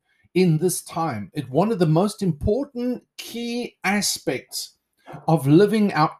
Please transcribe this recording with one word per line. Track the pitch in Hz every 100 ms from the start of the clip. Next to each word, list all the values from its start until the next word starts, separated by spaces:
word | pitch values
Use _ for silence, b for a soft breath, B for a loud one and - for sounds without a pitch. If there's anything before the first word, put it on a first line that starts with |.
| _ _ _
in | 175 185 156
this | 180 -
time. | - 175 160 110 101
It, | 151 117
one | 135 214
of | 196
the | 165
most | 160 208 -
important | 190 147 208 233 285 240 247 247 _ -
key | - 233 233 240 - _
aspects | 185 208 - - - 131 - - - _ _ _ B B -
of | 160 139
living | 160 202 220 202
our | 151 156